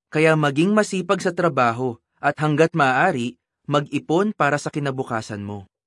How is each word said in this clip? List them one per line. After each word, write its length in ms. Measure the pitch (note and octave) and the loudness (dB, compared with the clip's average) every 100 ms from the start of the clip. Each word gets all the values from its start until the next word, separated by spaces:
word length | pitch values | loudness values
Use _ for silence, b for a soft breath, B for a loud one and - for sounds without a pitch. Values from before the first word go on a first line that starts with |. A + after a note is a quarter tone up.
| _ | _
Kaya 240 | D3+ D#3+ D#3 | 2 4 4
maging 320 | D3 C#3 F3+ | 2 2 2
masipag 480 | G#3+ G#3 F#3+ F3 G3 | 2 0 -2 -2 -2
sa 160 | F3+ | -2
trabaho 640 | F3 E3+ C3+ A#2+ A#2 B2+ A2+ _ _ | 0 0 2 0 0 -4 -8 _ _
at 160 | C#3+ - | -4 0
hanggat 320 | D3+ D3 D#3+ | 0 2 2
maaari, 640 | E3 C3+ B2+ F3+ C#3+ A#2+ B2 _ _ - | 2 2 2 2 0 -4 -8 _ _ -2
mag-ipon 640 | C#3+ C#3+ C#3+ - D#3+ G#3 | -2 -2 -4 0 0 0
para 320 | - C#3+ C#3+ | 0 0 0
sa 80 | D3 | -4
kinabukasan 720 | D3+ C#3+ C3 B2+ A2+ A2 G#2 | -6 -4 -6 -6 -6 -6 -10
mo. 240 | G2+ G#2 G2 _ | -10 -12 -14 _